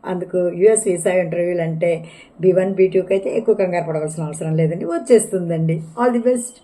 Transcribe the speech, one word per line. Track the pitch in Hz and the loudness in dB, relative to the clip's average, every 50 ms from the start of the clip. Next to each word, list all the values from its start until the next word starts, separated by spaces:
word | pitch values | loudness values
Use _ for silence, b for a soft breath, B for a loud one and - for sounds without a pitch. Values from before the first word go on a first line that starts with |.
| - | -6
అందుకు | - 185 180 180 180 - 185 180 175 175 | -6 -6 -6 -6 -4 -2 0 0 0 0
యూఎస్ | 175 185 214 220 214 - 208 | 4 4 4 4 4 2 -2
వీసా | 180 170 165 196 | -2 0 0 0
ఇంటర్వ్యూలు | 180 185 180 165 165 175 175 175 180 175 | 0 0 0 0 -2 -2 -2 -2 0 -2
అంటే | 165 160 160 160 175 175 165 160 165 B B B B B B - | -2 -2 -2 -2 0 0 0 -2 -6 B B B B B B 0
బీ | 165 185 | 2 4
వన్, | 175 185 185 196 196 | 4 4 2 0 2
బీ | 185 190 185 | 2 2 4
టూకి | - 190 180 - 190 | 4 0 0 2 -2
అయితే | 196 196 - | -2 -2 -2
ఎక్కువ | - - 220 - 208 | -4 -2 0 0 0
కంగారు | 202 196 180 175 175 160 156 | 2 0 0 0 -2 -2 -2
పడవలసిన | 160 156 151 156 160 170 160 | -4 -4 -4 -4 -6 -6 -8
అవసరం | 151 151 - 160 160 156 | -8 -6 -6 -4 -2 0
లేదండి, | 160 165 156 170 180 - | 0 0 0 0 -4 -4
వచ్చేస్తుందండి. | 330 339 339 339 - 247 220 220 - - 185 175 165 170 160 160 160 165 160 - - - 240 | -4 -4 -6 2 4 4 4 4 2 -4 -4 -2 -2 -2 -2 0 0 -2 -2 -6 -10 -4 -2
All | 240 254 240 | 0 0 0
the | 240 226 | 2 0
best. | 247 254 240 - - - - | 0 0 0 -4 -10 -16 -20